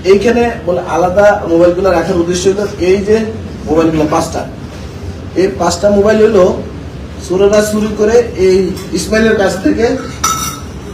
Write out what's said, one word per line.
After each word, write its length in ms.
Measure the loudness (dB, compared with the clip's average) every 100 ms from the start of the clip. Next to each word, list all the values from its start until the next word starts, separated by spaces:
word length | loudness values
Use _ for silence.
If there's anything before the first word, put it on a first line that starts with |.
এইখানে 480 | 2 4 4 2 0 -2 -4
বলে 140 | -4
আলাদা 680 | -2 0 0 4 4 4 2
মোবাইলগুলা 420 | 4 4 4 2
রাখার 240 | 0 0 0
উদ্দেশ্য 320 | 0 0 0
হলো 200 | 0 -2 -2
এই 180 | 0 2
যে 220 | 2 0 0 -6 -10 -10 -2
মোবাইলগুলা 400 | 0 2 2 0
পাঁচটা, 360 | 0 -2 -6 -8 -10 -14 -14 -14 -12 -12 -12 -6 -2
এই 120 | -2 0
পাঁচটা 300 | -2 0 2
মোবাইল 340 | 4 4 4
হলো 400 | 4 6 4 2 -6 -12 -12 -14 -14 -12 -4
চোরেরা 320 | 2 4 4 2
চুরি 160 | 0 -2 0
করে 220 | 2 2 2 2
এই 360 | 2 4 2 -4 -6
ইসমাইলের 440 | -6 -2 0 2 2
কাছ 260 | 0 0
থেকে 200 | 0 0 0 -2 -6 -6 -4 -4 -6 -10 -12 -14 -14